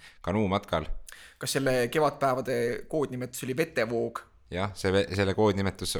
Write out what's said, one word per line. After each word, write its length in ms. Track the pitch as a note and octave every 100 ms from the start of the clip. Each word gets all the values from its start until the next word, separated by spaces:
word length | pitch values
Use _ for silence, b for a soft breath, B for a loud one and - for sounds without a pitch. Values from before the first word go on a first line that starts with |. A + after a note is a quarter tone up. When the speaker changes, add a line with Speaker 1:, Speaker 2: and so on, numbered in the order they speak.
| B B
Speaker 1:
kanuumatkal. 640 | - G#2 G2+ G2 - D#2+ D2+ - - B B B
Speaker 2:
Kas 140 | C3
selle 360 | C#3+ C3+ B2+ A#2+
kevadpäevade 960 | D#3 C#3+ - C#3 B2+ C3 A#2+ A#2+ A#2 -
koodnimetus 560 | D#3 C3+ B2 B2 -
oli 140 | C3 B2+
Vetevoog? 600 | E3 - A2+ A#2 A#2 - - - -
Speaker 1:
Jah, 200 | E2+ F#2+ -
see 140 | F#2+
ve-, 140 | F#2+ - F#2
selle 200 | G2 F#2+
koodnimetus 600 | G#2+ G2 G2 - F#2+